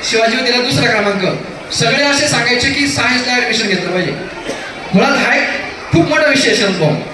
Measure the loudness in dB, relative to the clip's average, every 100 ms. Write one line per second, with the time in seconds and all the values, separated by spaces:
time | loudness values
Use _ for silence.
0 | 0 2 2 2 0 0 0 0 2 0
1 | 0 0 -2 -4 -8 -12 -8 -2 0 2
2 | 2 2 0 0 0 0 0 0 -2 0
3 | 0 0 0 0 0 -2 0 -2 -2 -2
4 | -2 -4 -8 -10 -10 -8 -10 -12 0 2
5 | 4 2 2 2 0 -4 -8 -10 0 2
6 | 4 4 4 4 2 2 0 2 0 0
7 | -4